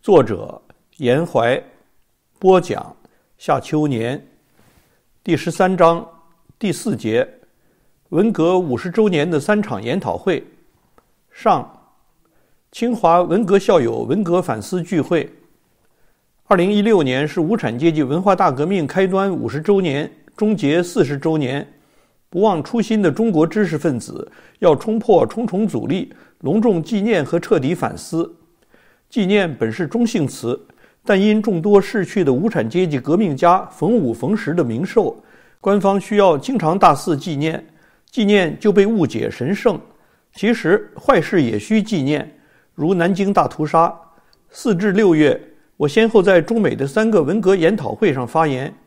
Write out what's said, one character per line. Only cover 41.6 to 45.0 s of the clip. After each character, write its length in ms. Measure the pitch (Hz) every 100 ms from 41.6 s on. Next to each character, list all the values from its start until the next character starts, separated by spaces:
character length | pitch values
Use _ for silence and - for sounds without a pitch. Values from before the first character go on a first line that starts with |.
| - 220
纪 180 | 208 185
念， 380 | 135 147 - _ _ _ _
如 200 | - 151
南 200 | 185 170
京 160 | 190 196
大 160 | 190 147
屠 200 | - 151
杀。 280 | 165 170 - - _ _ _ _
四 260 | - 247
至 180 | 175 208
六 220 | 190